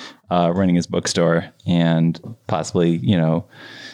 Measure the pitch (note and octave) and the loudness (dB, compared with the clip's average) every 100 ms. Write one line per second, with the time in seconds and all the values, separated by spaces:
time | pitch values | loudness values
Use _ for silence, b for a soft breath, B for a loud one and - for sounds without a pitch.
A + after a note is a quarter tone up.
0 | B B _ F2+ E2+ F2+ F#2+ F2 - F2+ | B B _ 0 2 2 2 2 0 -4
1 | - F#2 E2 E2+ - - - E2+ E2 E2 | -2 0 2 2 -2 -8 -2 2 2 2
2 | E2+ E2 A2 A#2 - E2+ D#2 F#2+ E2+ E2+ | 0 -2 -10 -14 -6 -4 -2 0 2 0
3 | - F2+ D#2+ D#2 - B B B B | 0 2 2 0 -4 B B B B